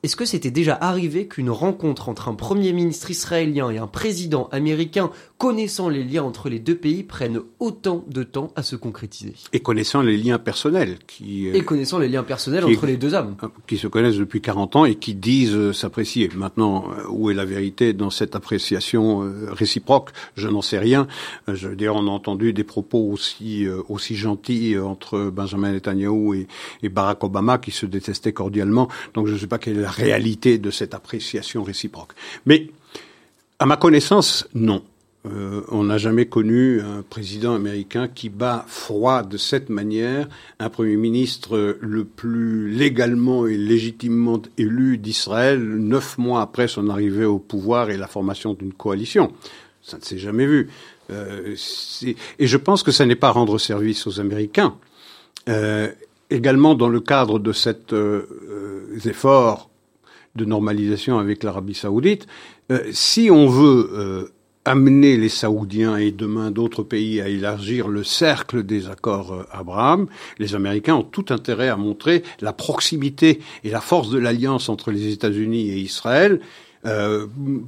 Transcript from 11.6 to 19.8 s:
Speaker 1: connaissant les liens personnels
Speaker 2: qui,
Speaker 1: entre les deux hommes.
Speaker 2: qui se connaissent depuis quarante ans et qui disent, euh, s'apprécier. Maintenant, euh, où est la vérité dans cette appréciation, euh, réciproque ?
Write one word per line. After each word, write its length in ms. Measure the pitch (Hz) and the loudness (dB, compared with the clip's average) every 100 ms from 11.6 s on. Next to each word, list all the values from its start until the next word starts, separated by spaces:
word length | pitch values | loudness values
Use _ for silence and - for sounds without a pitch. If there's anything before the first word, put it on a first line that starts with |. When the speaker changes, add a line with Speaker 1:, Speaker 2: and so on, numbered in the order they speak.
Speaker 1:
connaissant 380 | - 151 135 180 | 0 -2 -2 -2
les 100 | 131 | 0
liens 140 | 131 | -2
personnels 420 | 123 127 - 165 | -4 -6 -2 0
Speaker 2:
qui, 100 | 170 | 4
Speaker 1:
entre 120 | 110 143 | 2 2
les 100 | 127 | 0
deux 160 | 139 | 0
hommes. 240 | 190 110 98 110 - - | -2 -4 -8 -12 -14 -8
Speaker 2:
qui 100 | 104 | -4
se 100 | 107 | -2
connaissent 300 | 110 120 104 | 2 2 2
depuis 240 | 101 107 | 0 -2
quarante 340 | - 98 98 143 | -4 -4 2 4
ans 100 | 151 | 4
et 80 | |
qui 200 | 107 - | 2 -4
disent, 400 | 98 98 135 120 | -4 2 4 4
euh, 200 | 104 101 | 2 0
s'apprécier. 560 | 101 98 - 107 120 95 | -2 -6 -4 -4 0 -2
Maintenant, 520 | 92 95 - 107 95 92 | -2 -6 0 0 0 -4
euh, 120 | 90 95 | -10 -8
où 200 | 101 107 | -2 0
est 40 | |
la 100 | 98 | 0
vérité 480 | 95 98 98 - 120 | -2 -4 -6 0 0
dans 180 | 101 101 | 2 -4
cette 240 | - 104 | -4 -4
appréciation, 880 | 104 - 101 - 95 - 113 110 101 | -6 -4 -4 -2 -4 0 2 2 0
euh, 240 | 98 98 107 | -4 -8 -12
réciproque ? 600 | 95 107 117 | -4 -2 -2